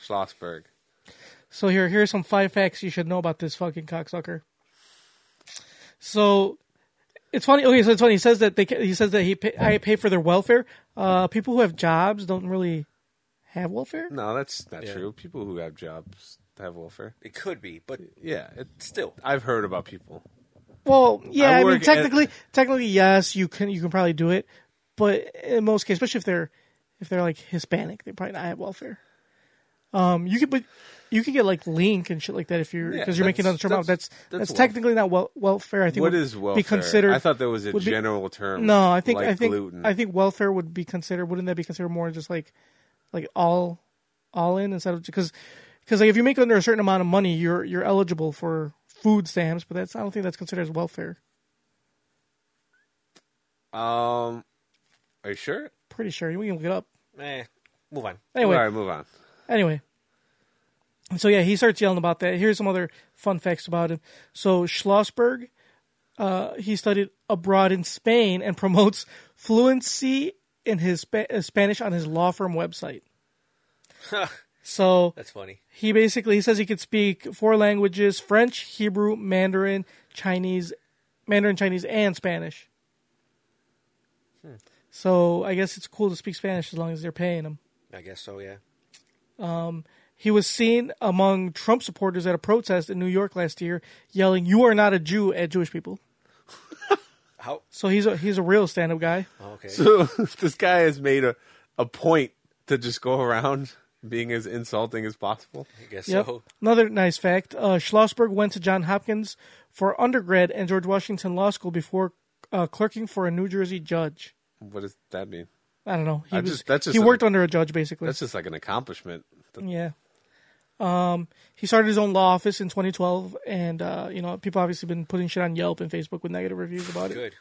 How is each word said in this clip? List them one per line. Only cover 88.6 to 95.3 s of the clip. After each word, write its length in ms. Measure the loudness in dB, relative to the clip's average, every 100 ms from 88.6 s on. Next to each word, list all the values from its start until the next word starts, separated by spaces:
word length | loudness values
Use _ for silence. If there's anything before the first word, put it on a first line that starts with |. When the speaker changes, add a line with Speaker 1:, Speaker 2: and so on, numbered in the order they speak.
| _ _ _ -20 _ _ _ -12
Speaker 2:
Um, 460 | -8 -6 -8 -10 -16 _ _ _
he 160 | 2
was 160 | 2 2
seen 420 | 0 2 2 0 -4
among 520 | 0 2 2 2 -2
Trump 320 | -4 0 0
supporters 420 | -2 -4 -4 -2 -2
at 80 |
a 40 | -2
protest 520 | 0 0 2 -2 -2
in 80 | -4
New 80 | -2
York 300 | 0 -2 -4
last 240 | -6 -6
year 220 | -6 -6 -10 -20 _
yelling, 360 | 2 4 4 4
"You 180 | 6
are 100 | 8
not 180 | 6 6
a 40 | 4
Jew," 340 | 0 0 0